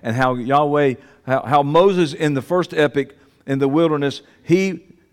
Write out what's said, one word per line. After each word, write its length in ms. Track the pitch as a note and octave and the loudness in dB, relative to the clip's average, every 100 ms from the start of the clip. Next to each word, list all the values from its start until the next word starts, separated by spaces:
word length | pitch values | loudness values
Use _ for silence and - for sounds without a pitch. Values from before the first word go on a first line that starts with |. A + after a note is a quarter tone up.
and 140 | - A#2 | -8 -2
how 180 | C3 | -2
Yahweh, 600 | B2+ A#2+ C#3 D3 D3 C#3+ A#2+ - _ | -2 0 0 2 2 0 -2 -10 _
how, 180 | - C3 | -4 -4
how 200 | - D3 | 0 0
Moses 520 | C#3 D#3+ G3 F3+ D#3+ | 4 4 4 2 -2
in 200 | D#3+ D#3 | -2 -4
the 80 | C#3 | -4
first 320 | B2 F3+ E3+ | -2 -4 -2
epic 420 | E3 C#3+ C#3+ C3+ - _ _ - | -2 0 0 -6 -10 _ _ -8
in 120 | C#3 | -2
the 80 | C#3 | 0
wilderness, 560 | D3 E3 D3+ C#3 - - _ | 2 0 0 -4 -6 -16 _
he 400 | - F3 F#3+ E3+ - - _ | -2 0 0 -6 -14 -20 _